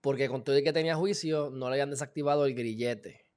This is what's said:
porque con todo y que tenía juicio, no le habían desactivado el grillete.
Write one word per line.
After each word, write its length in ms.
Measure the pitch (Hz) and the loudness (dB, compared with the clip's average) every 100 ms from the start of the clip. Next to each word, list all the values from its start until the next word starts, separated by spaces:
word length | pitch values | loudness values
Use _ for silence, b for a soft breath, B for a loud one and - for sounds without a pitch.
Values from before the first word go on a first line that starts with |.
porque 260 | 139 135 135 | -2 0 -2
con 160 | 131 | -2
todo 140 | 120 139 | 2 2
y 60 | 143 | 4
que 80 | |
tenía 240 | 156 160 156 | 2 2 0
juicio, 520 | 190 202 160 156 147 | 0 0 0 0 -2
no 200 | 131 127 | -4 -2
le 60 | 135 | 0
habían 140 | 139 | 0
desactivado 560 | 135 143 - 143 147 139 | -4 -6 -2 2 4 2
el 80 | |
grillete. 720 | 123 117 110 120 113 92 - _ | 0 -4 -2 -2 -2 -8 -20 _